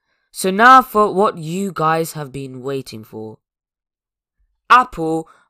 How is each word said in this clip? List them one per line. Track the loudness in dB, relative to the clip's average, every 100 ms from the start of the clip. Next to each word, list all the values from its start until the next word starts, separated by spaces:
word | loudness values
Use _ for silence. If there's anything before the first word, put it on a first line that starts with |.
| _ _ _
so | -6 -4
now | 4 6 6
for | 6 2 2
what | 2 0 -2
you | -8 -8 -8
guys | -2 0 0 -4
have | -8 -12
been | -12 -14 -12
waiting | -10 -10 -10 -16
for. | -16 -16 -16 -18 _ _ _ _ _ _ _ _ _ _ _ _ 2
Apple | 2 2 -4 -4 -4 -6 _